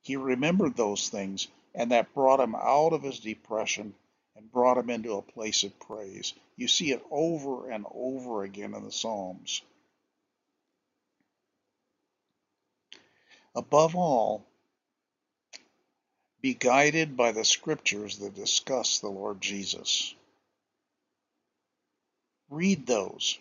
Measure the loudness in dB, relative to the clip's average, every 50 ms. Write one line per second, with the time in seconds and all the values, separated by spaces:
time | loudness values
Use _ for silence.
0 | _ -6 -6 -4 0 0 0 2 2 4 4 4 2 2 2 2 0 0 0 -2
1 | -4 -4 -4 -6 -6 -6 -6 -6 -8 -10 _ _ _ _ _ -4 0 4 4 2
2 | 2 2 _ 2 6 6 6 6 4 0 0 -2 0 2 4 4 4 4 2 0
3 | -4 -6 -10 -8 -8 -10 -10 -10 _ -6 -4 -4 -2 -2 -4 -6 -6 -12 -14 _
4 | _ _ _ _ _ _ _ -20 -20 -6 0 4 4 4 4 4 0 -2 -6 -6
5 | -4 -4 -6 -6 -6 -10 _ -8 -6 -2 -2 -2 -2 -4 -8 _ -16 -14 -12 -12
6 | -12 -12 -12 -10 -10 -10 -10 -12 _ _ _ -6 0 0 0 2 2 0 -2 -4
7 | -4 -6 -2 -2 0 0 0 -4 -4 -6 -8 -8 -8 -8 -10 -10 -10 -12 -10 -8
8 | -6 -6 -6 -6 -8 -6 -6 -6 -6 -8 -10 -12 -12 -10 -10 -12 -12 -10 -8 -6
9 | -6 -6 -6 -6 -8 -10 -12 -12 -10 -8 -8 -8 -10 _ _ _ _ _ _ _
10 | _ _ _ _ _ _ _ _ _ _ _ _ _ _ _ _ _ _ _ _
11 | _ _ _ _ _ _ _ _ _ _ _ _ _ _ _ _ _ _ _ _
12 | _ _ _ _ _ _ _ _ _ _ _ _ _ _ _ _ _ _ -20 -20
13 | _ _ _ _ _ _ -20 _ _ _ _ -8 -2 4 6 6 6 6 4 0
14 | 2 2 4 4 2 2 0 -4 -8 _ _ _ _ _ _ _ _ _ _ _
15 | _ _ _ _ _ _ _ _ _ _ -20 -20 _ _ _ _ _ _ _ _
16 | _ _ _ _ _ _ _ _ -2 -2 -2 2 4 6 6 8 6 6 4 2
17 | -2 -2 0 2 2 2 2 2 2 2 2 2 0 -4 -4 0 0 -2 -2 -2
18 | -8 -10 -10 -10 -10 -12 -10 -6 -4 -2 -2 -2 0 -2 -2 -2 0 -2 -2 -2
19 | -4 -6 -6 -6 -6 -6 -6 -6 -6 -6 -6 -6 -6 -6 -8 -6 -4 -2 -2 -2
20 | -2 -6 -10 _ _ _ _ _ _ _ _ _ _ _ _ _ _ _ _ _
21 | _ _ _ _ _ _ _ _ _ _ _ _ _ _ _ _ _ _ _ _
22 | _ _ _ _ _ _ _ _ _ _ -4 0 4 4 4 2 2 0 0 0
23 | 0 -4 -6 -4 -4 -4 -4 -4